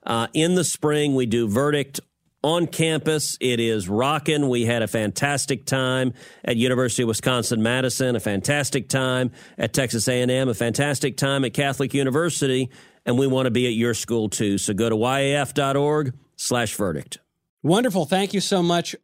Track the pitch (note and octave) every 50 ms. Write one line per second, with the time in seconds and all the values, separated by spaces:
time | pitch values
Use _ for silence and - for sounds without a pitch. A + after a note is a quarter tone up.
0 | - - A#2 A#2 A#2 - - D#3 D#3+ F3 F3+ F3+ D#3+ - - - - D3+ D3 D3+
1 | D3 C#3+ C3+ C3 B2+ A2+ A2 A#2+ A#2 G#2+ G2 A#2+ C#3 D3 D3 C#3+ C3+ C#3 - -
2 | - _ _ _ _ _ _ _ - D3 E3 F3 E3+ - - - D#3+ D#3+ D#3+ D#3
3 | D#3+ D#3+ D#3 D3+ - - - - - B2+ B2 A#2 A#2 A2+ A2+ G#2+ F#2 F2+ G2+ A2
4 | B2+ C#3 D#3 D3 D3+ E3 D3+ D3 C#3+ C3 B2 A#2+ A2+ A2+ A#2+ A#2 A2 G#2 - A#2
5 | G#2+ G2+ F2+ - - C#3+ C#3+ C3 - - C#3 C3 - - C3+ C3+ C3 B2+ B2+ C3
6 | C3 B2+ A#2+ - - - - - - - B2 A2+ A#2+ B2+ B2+ B2 C3 A#2+ - -
7 | B2 A2+ G#2+ - - C3 B2+ A#2+ A2+ - B2 A2 A2 A#2 B2 C3 C3 B2+ - -
8 | C3+ B2+ A#2+ G#2+ - A2 G2+ F#2+ F#2+ - C#3+ D3 C#3 - - C3+ G2+ - - C3
9 | C3 C3 B2+ B2+ B2+ A#2+ - - - - - - - A2 - C#3+ C3 A#2 - A2+
10 | A2 C3 B2 B2 B2 B2 B2+ C3 C3+ B2+ A2+ - A#2+ A#2 A2+ - C#3 D3 C#3 -
11 | - C3+ - - C#3+ C#3 C#3 C#3 C3+ A#2+ - - C#3+ C#3 C3+ - C#3 C3 C3+ C#3
12 | C#3 C3 B2 D3+ E3+ E3+ - - D3 C3+ C3 C3 C3 B2 - - - - _ _
13 | - - A#2+ B2+ C#3 C3+ C3 C3 C3 B2+ A2 B2 B2 B2 A2+ A2+ A2+ A#2+ A2+ -
14 | - - A#2 A2+ A2 G#2 - - A2+ G2+ G2 G2 - - G#2 F#2+ A#2 A#2 A2 G#2+
15 | A2+ B2 C3+ C#3 C#3 C#3 C#3+ C#3+ C#3 C3+ - D3 C#3 C3+ C#3 C#3+ C#3+ D3 D3+ D3+
16 | D3+ B2+ B2 - - _ _ - - - B2+ B2 A#2 G#2 - - G#2 F#2 D#2+ C#2+
17 | - - - - _ _ _ _ _ _ _ _ - C#3+ F3 G#3+ B3 B3+ F3+ F#3+
18 | D#3 - F#3 F#3 G3+ F#3+ - G3 - - G3+ F#3 F3 E3+ F3 E3+ E3+ - - -